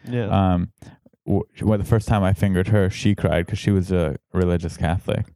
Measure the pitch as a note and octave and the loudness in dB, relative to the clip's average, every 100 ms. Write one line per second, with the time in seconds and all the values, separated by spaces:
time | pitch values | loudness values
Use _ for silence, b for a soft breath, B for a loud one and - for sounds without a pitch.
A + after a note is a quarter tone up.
0 | - A#2+ G2+ G2 F#2+ F2+ F2+ _ B B | -8 -6 0 2 2 2 -2 _ B B
1 | _ _ - G2 - - G2+ G#2 - A2+ | _ _ -4 -4 -4 -4 0 0 2 0
2 | - G#2+ F#2+ F#2+ G2+ F#2 F#2 G#2+ F#2+ - | 2 0 2 2 2 0 2 2 2 0
3 | G#2 G2+ F2+ D#2+ F2 G#2 - G2 F#2 F2+ | 0 0 0 0 -2 -2 0 2 2 0
4 | D#2+ - - F#2 F2+ F2 E2+ - D#2+ F#2 | 0 -4 -6 -2 0 0 -4 -4 -4 -2
5 | - - - | -4 -6 -6